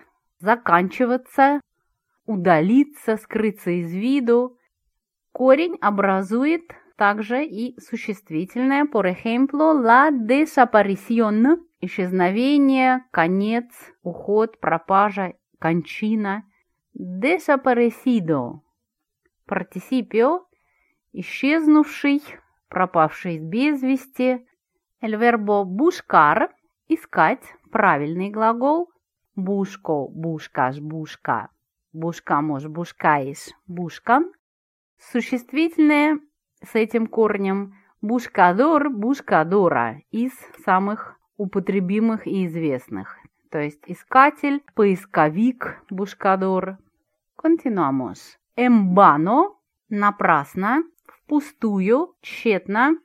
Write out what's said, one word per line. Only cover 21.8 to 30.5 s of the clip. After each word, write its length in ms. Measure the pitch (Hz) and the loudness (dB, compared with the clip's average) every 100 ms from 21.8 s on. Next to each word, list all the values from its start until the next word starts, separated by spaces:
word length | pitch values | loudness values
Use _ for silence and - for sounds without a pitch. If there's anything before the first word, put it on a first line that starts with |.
| 294 - 285 285 - - _ _ _ | 4 -2 -2 -2 -4 -20 _ _ _
пропавший 680 | - 180 175 156 - 185 165 | -4 0 2 0 0 -8 -8
без 420 | 160 208 285 285 | -6 -2 -2 0
вести. 640 | 262 269 - - 254 254 247 _ _ _ _ _ | 0 -2 -4 -2 -2 -2 -6 _ _ _ _ _
El 160 | 226 214 | -8 0
verbo 480 | 233 233 208 202 196 | 2 2 2 0 0
buscar, 840 | 190 320 - - 185 151 160 320 _ _ _ - | 0 0 0 2 4 6 4 -2 _ _ _ -6
искать, 560 | 320 - - 160 262 - - _ | -6 -4 0 2 0 -8 -20 _
правильный 580 | - 202 151 147 170 190 | -2 0 0 -2 -6 -6
глагол. 600 | 208 220 233 262 311 349 _ _ _ _ - | -2 -2 0 0 -2 -4 _ _ _ _ -10
Busco, 720 | 185 202 196 - - 151 135 | -6 -4 -6 -8 -6 -6 -6
buscas, 720 | - 165 160 - | -8 -8 -8 -8